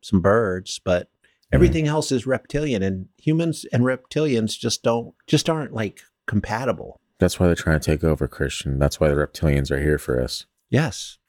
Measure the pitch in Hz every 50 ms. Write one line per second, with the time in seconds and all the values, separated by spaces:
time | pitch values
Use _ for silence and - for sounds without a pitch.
0 | - - - 95 85 98 101 117 117 98 90 92 92 - - - _ 95 90 90
1 | 90 _ _ _ _ _ _ _ _ _ - 135 180 175 - 165 156 147 151 156
2 | 151 - 139 127 110 131 131 120 _ _ - 143 151 151 127 101 95 98 98 92
3 | 92 - _ _ _ 151 156 160 170 165 151 - - - - 123 120 127 131 123
4 | _ _ - 151 156 151 127 113 110 107 - - - 120 - - - 123 117 117
5 | 117 - - _ _ - - 147 - - 160 160 147 - - 113 110 98 - -
6 | - _ _ _ _ - - 104 - - 107 113 131 127 101 80 - - - _
7 | _ _ _ _ 90 87 - - 92 87 85 - - - 78 78 - - 78 73
8 | - 80 78 71 71 69 - - 71 69 - - - 73 67 69 71 73 - -
9 | - 76 71 73 73 - _ - - 78 71 69 69 67 69 69 71 76 76 71
10 | - - 64 62 62 64 - - - _ _ _ _ _ - 127 156 131 - -
11 | - - - _ _